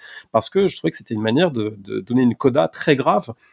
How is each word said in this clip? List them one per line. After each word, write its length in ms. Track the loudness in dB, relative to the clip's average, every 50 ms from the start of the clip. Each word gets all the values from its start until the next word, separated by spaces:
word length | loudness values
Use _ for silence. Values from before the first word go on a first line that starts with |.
| -20 -20 -20 -20 -8 _ -2
parce 160 | -2 0 0
que 180 | 0 0 0 0
je 80 | 0
trouvais 160 | -2 -4 -4
que 60 | -4 -6
c'était 160 | -8 -8 -6
une 80 | -4
manière 300 | -2 0 2 2 2 0
de, 260 | 0 -2 -6 -6 -6 -10
de 240 | -12 -10 -8 -8
donner 220 | -4 -2 0 2 4
une 120 | 2 2
coda 320 | 2 2 2 2 2 2 0
très 300 | -2 -2 2 2 2 2
grave, 340 | 2 2 0 0 -2 -6 -10 -16 _ _